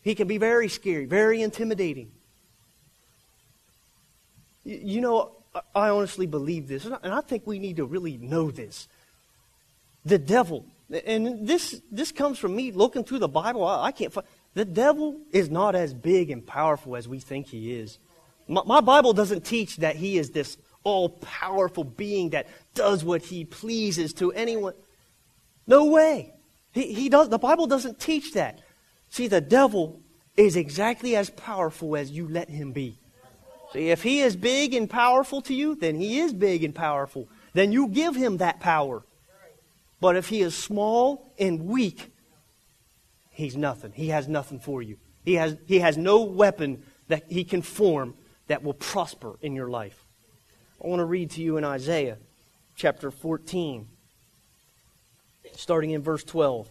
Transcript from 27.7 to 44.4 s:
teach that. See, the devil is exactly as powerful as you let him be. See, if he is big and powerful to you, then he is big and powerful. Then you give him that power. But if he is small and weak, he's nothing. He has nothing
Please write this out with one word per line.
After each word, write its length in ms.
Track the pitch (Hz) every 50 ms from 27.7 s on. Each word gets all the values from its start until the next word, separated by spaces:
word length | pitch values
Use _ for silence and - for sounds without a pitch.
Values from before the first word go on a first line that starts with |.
| 277 262 240 254 - _
teach 340 | - - 320 302 - - -
that. 280 | 202 156 117 - - _ _ _ _ _ _ _ _ _ _
See, 180 | - - 247
the 140 | 233 196 175
devil 600 | 147 139 220 262 277 240 214 190 165 156 - - _ _ _ _ _ _ _
is 200 | - 208 202 160
exactly 600 | 175 160 143 143 175 208 226 240 233 240 247 233
as 140 | 208 196 -
powerful 680 | - - - 233 214 190 175 160 - - 165 151 151
as 140 | 147 143 135
you 180 | 143 160 170
let 220 | 156 160 170 165 -
him 220 | 147 151 147 139
be. 260 | 123 143 135 120 107 _ _ _ _ _ - - - _ _ - - - - - -
See, 160 | 135 160 165
if 120 | 170 -
he 200 | - 233 277 285
is 140 | 277 247 190
big 380 | 180 185 240 262 277 294 262 262
and 160 | 240 220 -
powerful 520 | - 240 240 247 247 262 277 - 277 277 -
to 100 | - 269
you, 220 | 254 294 311 302
then 180 | - 170 160 151
he 260 | 156 190 214 233 285
is 140 | 339 330 233
big 300 | 180 202 196 180 170 160
and 100 | 156 143
powerful. 540 | 160 170 151 147 139 139 - - 139 117 _ - _ - _ -
Then 180 | 175 196 202
you 160 | 214 262 277
give 280 | 220 190 269 320 339 285
him 220 | 254 254 233 190
that 220 | 160 180 170 156 -
power. 440 | - 180 165 156 143 135 123 107 - _ _ _ _ _ _ _ - - _ _ _ _ _ _ _ _ _ _
But 160 | 175 185 175
if 140 | 185 180 180
he 120 | 220 214
is 140 | 185 170 160
small 760 | - - - 208 202 208 214 226 240 247 269 285 269 - - _
and 300 | - 196 190 170 160 160
weak, 440 | 180 226 262 233 180 - - - - _ _ _ _ _ _ _ _ _ _ _ _ _ _ _ _ _ _ _ _ _ _ _ _
he's 260 | _ - 156 135 123
nothing. 360 | 143 151 143 127 110 - 107 104
He 140 | - 160
has 200 | 156 156 151 135
nothing 320 | 143 156 147